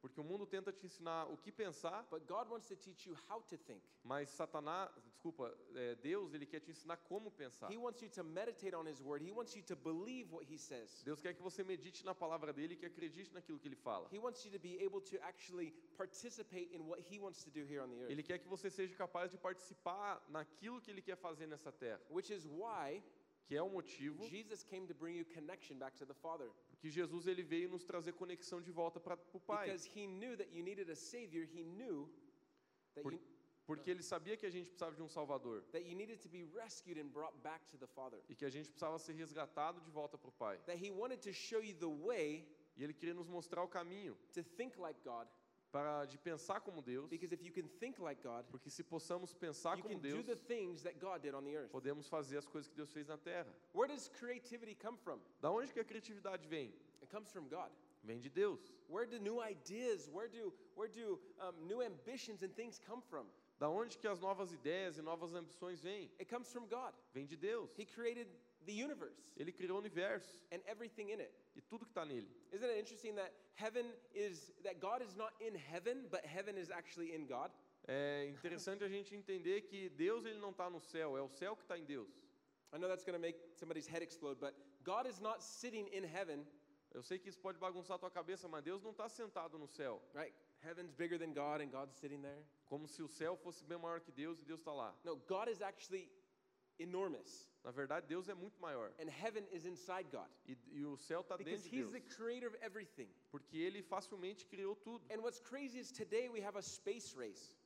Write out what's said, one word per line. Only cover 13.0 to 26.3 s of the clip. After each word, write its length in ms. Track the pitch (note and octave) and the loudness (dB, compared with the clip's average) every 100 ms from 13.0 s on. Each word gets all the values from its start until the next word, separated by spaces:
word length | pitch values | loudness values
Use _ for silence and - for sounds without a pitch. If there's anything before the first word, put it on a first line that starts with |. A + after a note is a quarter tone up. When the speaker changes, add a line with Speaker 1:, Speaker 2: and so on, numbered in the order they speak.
| E3 D#3 G3 | -4 -4 -8
Speaker 1:
naquilo 240 | F#3+ F3 D3 | -10 -6 -6
que 80 | C#3+ | -4
ele 80 | |
fala. 320 | C3 B2+ G2+ E2 | -4 0 0 0
Speaker 2:
He 60 | G3+ | -2
wants 240 | A#3+ A3+ | -2 -2
you 80 | G#3 | -6
to 80 | G3 | -6
be 180 | F3 F3+ | -4 2
able 160 | G3 G3 | 2 2
to 160 | G3 F#3+ | -2 -4
actually 500 | D#3 F3+ - F3+ D#3+ - - - | -4 -8 -6 -2 -2 -4 -18 -4
participate 760 | F#3 F#3+ A#3+ A#3 G#3+ F#3 F3 | -4 -2 -8 -6 -6 -4 -4
in 100 | E3+ D#3+ | -4 -4
what 160 | F3 | -4
he 160 | E3+ G3+ | -6 -6
wants 240 | G3 D#3+ | -6 -6
to 80 | D#3 | -6
do 140 | D3 | -4
here 160 | C#3 C#3+ | -2 -2
on 60 | B2+ | -2
the 60 | A#2+ | -2
earth. 80 | B2 | -2
Speaker 1:
Ele 100 | C#3+ | -2
quer 160 | D3+ F3+ | 0 -2
que 80 | E3+ | -2
você 240 | F#3+ F#3+ | -2 -2
seja 240 | F#3 F#3+ | 0 0
capaz 380 | F#3 F3+ F3 F3+ | 0 0 2 0
de 60 | F#3 | 0
participar 840 | F#3 F#3 - E3+ F3+ F#3+ G3+ F3+ - | -2 -2 -6 -4 -2 2 2 2 0
naquilo 520 | D3+ D3+ - G#3 A#3+ | -2 -2 -6 -6 -6
que 80 | A3 | -6
ele 100 | G3 | -6
quer 140 | F#3+ F3+ | -2 -2
fazer 320 | F3+ D3+ D#3+ | -2 -2 -4
nessa 240 | D3 D3 | -4 -8
terra. 280 | - B2 G2+ - | -2 0 0 0
Speaker 2:
Which 220 | E3+ F#3 | -2 0
is 140 | G3+ D#3 | -4 -2
why 560 | D3+ A3+ G3+ C#3+ F3+ G3 - - _ - | -2 0 0 0 0 -6 -20 -20 _ 0
Speaker 1:
Que 100 | C#3+ | 4
é 60 | |
o 60 | F#3 | 4
motivo 540 | F#3+ E3 - C#3 D3+ D3+ | 2 -2 -2 -2 -2 -4
Speaker 2:
Jesus 380 | F#3 G#3+ G#3+ | -4 -4 -6
came 220 | - F#3 F#3 | -6 -6 -4
to 60 | |
bring 220 | D#3 E3 F3 | -4 -2 0
you 80 | |
connection 540 | E3 E3 D3+ F#3 - C3+ | -2 -4 -6 -6 -8 -4
back 180 | C3+ - | -4 -4
to 60 | C#3 | -8
the 80 | |
Father. 360 | C3+ D#3+ | -6 -2